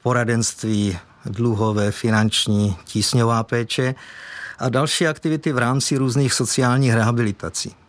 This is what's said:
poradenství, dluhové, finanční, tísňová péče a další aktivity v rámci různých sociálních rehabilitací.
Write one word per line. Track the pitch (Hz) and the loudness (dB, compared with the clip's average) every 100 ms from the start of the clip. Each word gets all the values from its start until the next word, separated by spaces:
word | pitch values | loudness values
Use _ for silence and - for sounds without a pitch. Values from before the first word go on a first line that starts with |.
poradenství, | 123 123 117 117 110 - 110 107 104 87 - - - | 0 0 2 0 0 -4 -2 0 0 -2 -10 -16 -12
dluhové, | 101 120 104 110 104 104 | -2 0 2 0 2 0
finanční, | - 117 110 107 - - 104 104 90 | 0 0 2 2 0 0 2 2 -2
tísňová | - 113 104 127 117 117 | -6 -2 0 2 2 0
péče | 113 120 113 - 127 131 - - - - - - | 0 -4 -2 -2 -2 -4 -12 -20 -18 -16 -16 -6
a | 127 | -2
další | 120 147 - 170 | 0 0 0 0
aktivity | 151 160 156 160 | 0 -2 -2 0
v | 131 | 0
rámci | 120 135 - 139 | 2 0 0 0
různých | 131 120 135 | 0 2 0
sociálních | - 123 - 127 127 135 | 0 -2 2 2 4 4
rehabilitací. | 117 113 120 113 98 85 - - - | 4 2 2 0 -4 -8 -8 -10 -12